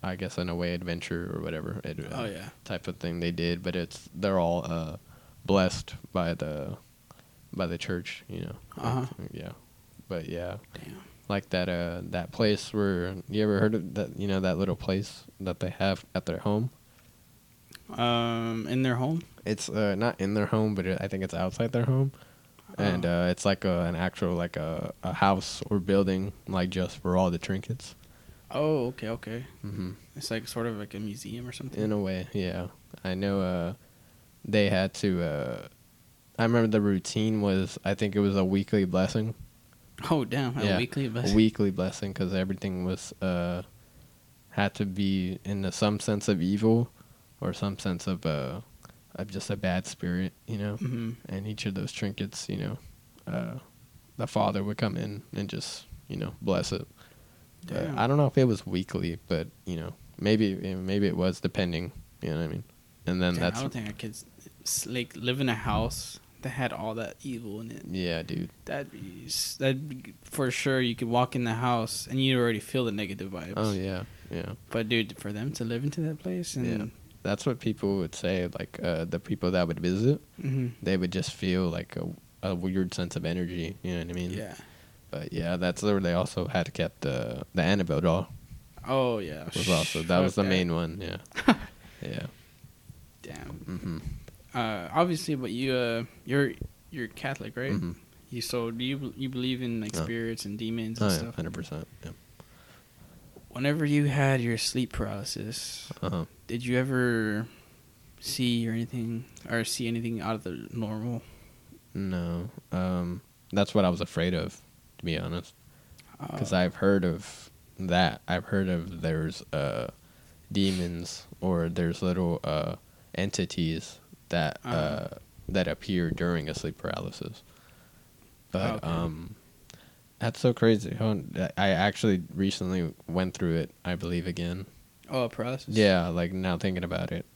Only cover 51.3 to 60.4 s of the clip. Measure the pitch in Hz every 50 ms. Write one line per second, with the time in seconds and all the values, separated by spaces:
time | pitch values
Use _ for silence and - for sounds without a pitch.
51.3 | - 95 101 107 107 101 - 107 95 95 98 - - - - 101 98 - 101 98
52.3 | - - - - 98 95 104 98 98 - - - - - - - - - - -
53.3 | - - - - 117 131 - - - - - - - - - - - - 113 101
54.3 | - 107 107 104 101 104 98 104 104 - - 107 - - 107 107 104 104 - -
55.3 | - - 101 101 - - - - - - - - - - - - - 95 - 95
56.3 | - - - - 95 - - - - - - - - - - - - - - -
57.3 | - - - - - - - - - - - 160 143 - 104 120 139 147 147 131
58.3 | - - 131 123 110 92 - - 92 90 98 - - 90 90 85 82 80 - -
59.3 | 92 80 82 80 - - - - 90 82 80 87 - - - - - - - 101
60.3 | 110 107